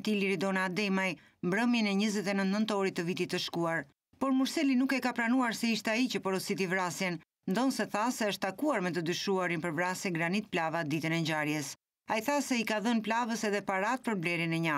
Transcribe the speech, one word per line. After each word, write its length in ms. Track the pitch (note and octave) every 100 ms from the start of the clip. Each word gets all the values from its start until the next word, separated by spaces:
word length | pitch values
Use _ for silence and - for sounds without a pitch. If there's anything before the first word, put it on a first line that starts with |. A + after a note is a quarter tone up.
| G#3+
tij 120 | G#3
Liridona 460 | G3 G3 G3 F#3+ F#3+
Ademaj 480 | F3+ G3+ F#3+ F#3 D#3 - _
mbrëmjen 460 | F3 G3+ A#3+ A#3 G#3
e 40 | G3
njëzet 280 | A3 G3+ F#3
e 40 | G3
nëntë 160 | F#3+
nëntorit 420 | G#3 G#3+ G3+ F#3+
të 100 | F3+ E3+
vitit 240 | F3+ F3
të 80 | F3+ -
shkuar. 340 | E3+ E3+ E3 C#3 _ _ -
Por 160 | C4+ C4
Murseli 400 | C4 E4+ C#4 B3
nuk 140 | C4+
e 60 | C4
ka 80 | B3 A#3+
pranuar 420 | A3+ C4 A#3+ -
se 140 | A#3
ishte 180 | A3 A3+
ai 160 | A3 B3+
që 80 | G3
porositi 460 | F#3+ F#3+ F3+ F3 F#3
vrasjen, 480 | F#3+ F3+ - F#3+ E3 - _ -
ndonse 360 | F#3+ C4+ C4 G3+
tha 140 | G#3 A#3+
se 140 | B3+ G#3+
është 140 | -
takuar 400 | G3 F#3+ D4+ A3+
me 80 | F3+
të 80 | E3 E3
dyshuarin 560 | E3+ G#3 F#3+ F3 E3+
për 100 | F3 D#3
vrasje 340 | F3+ F3+ G3
Granit 320 | D#3+ E3+ G#3 G#3
Plava 320 | F3 D#3+ E3
ditën 320 | D3+ D#3 D#3+ E3
e 60 |
ngjarjes. 480 | D#3 D#3 D3 D3+ C#3 - _ _ -
Ai 140 | A3
tha 160 | A3 D4
se 180 | C4+ A#3+
i 80 | A3
ka 100 | G#3+
dhënë 180 | A3 A3+
Plavës 400 | G#3+ A3+ A#3 A3+ G#3+
edhe 160 | G3+ G3
parat 320 | F#3+ G#3+ B3+ A#3+
për 140 | G3+
blerjen 320 | E3+ E3+ E3
e 60 | E3
një 60 | E3